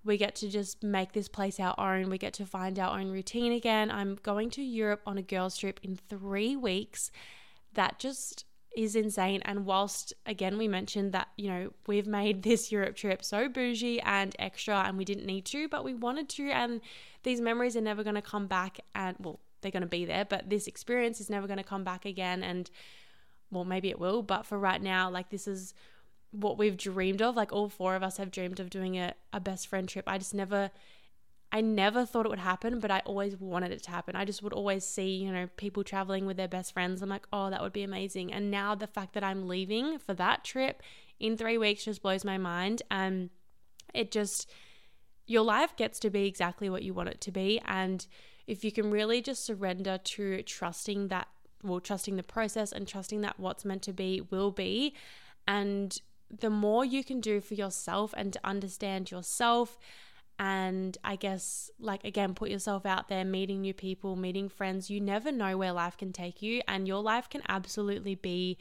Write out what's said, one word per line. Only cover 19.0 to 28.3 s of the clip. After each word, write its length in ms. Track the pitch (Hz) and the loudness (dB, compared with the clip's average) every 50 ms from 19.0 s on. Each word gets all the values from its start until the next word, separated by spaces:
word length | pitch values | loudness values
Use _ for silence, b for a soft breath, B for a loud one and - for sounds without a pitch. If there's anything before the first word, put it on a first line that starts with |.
| 190 185 180 - | -2 -2 -4 -4
well, 200 | 190 165 147 - - - - - | -8 -8 -8 -10 -16 -20 -16 -6
they're 100 | - 196 | -6 -2
gonna 140 | 185 185 180 | 0 0 0
be 180 | 170 175 175 175 | 0 0 -2 0
there, 220 | 170 160 185 202 | 2 2 0 2
but 240 | 196 202 185 - 190 | 2 0 -2 0 0
this 180 | 208 208 190 | 0 0 0
experience 540 | 190 - - - - 240 247 240 233 226 - | -4 -10 -10 -4 0 2 2 2 2 0 -4
is 80 | 208 - | -6 -4
never 180 | 208 202 196 | -2 -2 -2
gonna 160 | 196 196 196 190 | -2 -4 -6 -4
come 220 | - 202 190 190 | -4 -6 -4 -4
back 180 | 180 180 185 - | -4 -6 -6 -6
again. 400 | 202 190 190 185 180 180 185 185 | -8 -4 -2 -2 0 0 -2 -2
And, 260 | 180 180 180 180 - B B B B B B B B B B B B B B B - | -2 -2 -4 -4 -6 B B B B B B B B B B B B B B B -6
well, 120 | 190 180 180 | -4 -4 -2
maybe 260 | 185 185 190 185 190 | 0 0 0 0 -2
it 100 | - - | -2 0
will, 220 | 180 180 202 240 | 0 2 2 0
but 240 | 214 202 196 196 220 | 2 0 -2 -2 -2
for 140 | - 208 202 | -2 -2 2
right 220 | 202 190 190 - | 2 2 2 2
now, 280 | 196 190 185 185 185 185 | 0 2 2 2 2 2
like, 200 | 180 180 180 - | 0 -4 -6 -4
this 180 | 208 196 - | -8 -6 -4
is 260 | 208 196 190 190 190 - b b b b b b b b - - - | -4 -6 -6 -8 -12 -14 b b b b b b b b -20 -20 -12
what 260 | - 208 202 208 - | -6 0 0 0 4
we've 200 | - 208 214 190 | 6 4 4 4
dreamed 440 | 190 - 202 185 190 185 190 196 196 | 2 -4 -2 0 2 2 2 4 4
of. 140 | 220 240 247 | 4 4 4
Like, 180 | 233 208 - - | 2 2 2 2
all 160 | 202 208 202 | 0 0 0
four 260 | - - 185 185 185 | -2 0 2 2 2
of 60 | 190 | 2
us 160 | 190 190 190 | 0 -2 -2
have 140 | - 196 185 | -4 -6 -6